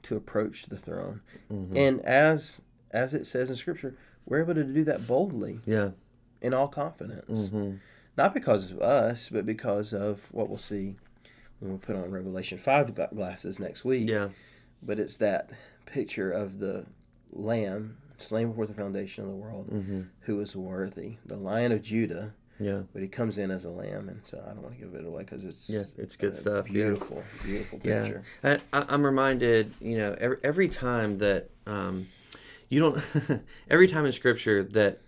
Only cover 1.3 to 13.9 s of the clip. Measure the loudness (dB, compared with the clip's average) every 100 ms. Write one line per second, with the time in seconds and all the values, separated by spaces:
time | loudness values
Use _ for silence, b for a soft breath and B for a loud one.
1.3 | B B -8 0 4 6 4 4 8 8
2.3 | 6 -2 -12 _ _ _ 0 0 -2 -2
3.3 | -2 -2 -2 -4 -6 -8 -10 b b 0
4.3 | 2 4 2 2 4 4 2 2 2 2
5.3 | -2 -4 -6 2 2 2 -2 _ _ _
6.3 | _ 0 2 2 0 -6 -6 -12 -12 -6
7.3 | -4 -2 -2 -2 -6 b b b 2 2
8.3 | 2 2 2 2 -2 2 4 2 0 -4
9.3 | -4 -2 -4 -2 -2 -2 -2 -2 -4 -8
10.3 | -4 -4 -4 -6 -6 -6 -8 -20 b b
11.3 | b b -12 -8 -8 -4 -4 -4 -6 -6
12.3 | -6 -8 -4 4 4 4 -2 -4 -4 -6
13.3 | -6 -10 -8 -8 -6 0